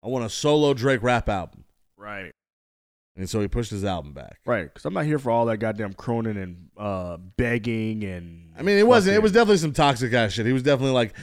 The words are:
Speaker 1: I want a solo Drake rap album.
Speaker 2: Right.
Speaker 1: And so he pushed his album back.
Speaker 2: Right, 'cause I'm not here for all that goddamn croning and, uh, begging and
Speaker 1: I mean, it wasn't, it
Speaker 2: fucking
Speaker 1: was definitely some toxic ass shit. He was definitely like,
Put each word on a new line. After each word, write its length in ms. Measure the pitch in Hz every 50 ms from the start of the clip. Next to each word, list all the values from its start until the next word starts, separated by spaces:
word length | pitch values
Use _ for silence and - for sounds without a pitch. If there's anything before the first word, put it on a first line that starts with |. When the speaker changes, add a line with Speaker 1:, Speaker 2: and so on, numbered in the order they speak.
| _
Speaker 1:
I 40 | 107
want 180 | 127 131 120
a 40 | 113
solo 440 | - - - 151 147 151 151 143 139
Drake 300 | 127 113 139 135 123 104
rap 240 | 123 123 117 - -
album. 380 | 104 95 87 - _ - - _ _ _ _ _ _ _
Speaker 2:
Right. 340 | 101 104 104 98 95 82 - _ _ _ _ _ _ _ _ _ _ _ _ _ _ _ _ -
Speaker 1:
And 120 | 95 92
so 120 | - 113
he 60 | 104 98
pushed 220 | - 123 120 104
his 120 | 107 101 95
album 300 | 101 92 85 73 73 71
back. 240 | 71 69 - - _ _
Speaker 2:
Right, 280 | - 120 107 85 - _
'cause 120 | - -
I'm 80 | 147 180
not 100 | 190 156
here 140 | 151 151 147
for 120 | 131 123
all 140 | 117 117 117 117
that 100 | 113 104
goddamn 360 | 113 110 107 104 110 101 98
croning 440 | - - - 117 117 113 113 107 101
and, 320 | 95 90 87 87 90 - _ -
uh, 400 | 104 104 98 92 90 87 87 82
begging 880 | 90 92 - - 123 120 117 120 104 120 117 113 110 110 110 110 107
and 480 | 98 92 90 85 85 82 82 - - - -
Speaker 1:
I 40 |
mean, 160 | - 190 202 202
it 100 | 208 226
wasn't, 260 | 247 233 190 185 196
it 20 | 214
Speaker 2:
fucking 60 | 214
Speaker 1:
was 80 | 214 185
definitely 240 | 226 233 202 214 185
some 160 | 156 156 139
toxic 400 | - 156 143 139 113 127 123 113
ass 180 | 123 117 104
shit. 140 | 90 - 110
He 80 | 113 131
was 100 | 131 127
definitely 300 | 143 143 127 131 135 131
like, 200 | 127 120 110 - -